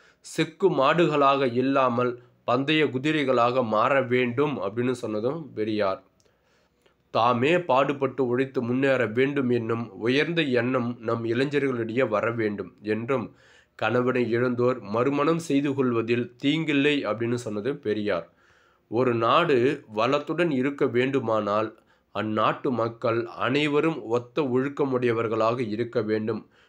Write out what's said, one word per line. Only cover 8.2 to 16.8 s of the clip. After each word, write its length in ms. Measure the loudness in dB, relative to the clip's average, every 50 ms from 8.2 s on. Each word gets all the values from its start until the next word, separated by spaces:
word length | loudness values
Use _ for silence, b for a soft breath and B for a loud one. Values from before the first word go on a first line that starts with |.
| 0
உழைத்து 340 | 0 2 0 0 -2 -2 -4
முன்னேற 400 | -2 0 0 2 2 2 2 2 0 0
வேண்டும் 380 | 2 2 0 2 2 0 0 0
என்னும் 340 | 0 0 0 -2 -4 -4 -4 -8 -8 -4
உயர்ந்த 420 | -2 0 2 2 0 0 0 -2 0 0
எண்ணம் 380 | 0 0 0 0 0 0 -2 -2 -6 -6
நம் 240 | -4 -4 -4 -2 -2
இளைஞர்களிடையே 800 | -2 0 0 0 0 0 0 0 0 -2 -2 -4 -2 0 -2 0 0
வர 180 | 0 0 0 0
வேண்டும் 400 | -2 -2 -2 -2 -2 -4 -10 -12 -12 -10 -4
என்றும், 420 | -4 -4 -2 -2 -2 -2 -2 -2 -6 b b b b b b b b b -4
கணவனை 440 | -2 0 0 0 0 2 0 0 0 0
இழந்தோர் 480 | 0 0 0 0 0 0 0 0 0 -2 -6 -4
மறுமணம் 540 | -2 0 0 0 0 0 2 2 0 0
செய்து 280 | -2 0 0 0 0 0
கொள்வதில் 540 | 0 0 0 0 0 0 0 0 0 -2 -2 -6 -8
தீங்கில்லை 580 | -4 -2 -2 0 0 -2 0 0 2